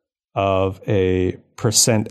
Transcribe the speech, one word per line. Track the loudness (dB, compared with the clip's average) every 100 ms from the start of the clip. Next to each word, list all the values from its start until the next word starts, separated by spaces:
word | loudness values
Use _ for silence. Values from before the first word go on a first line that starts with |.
| _ _ _
of | -4 0 0 0 -4 -2
a | 0 2 2 0 -4 _ -6
percent | -2 0 2 2 0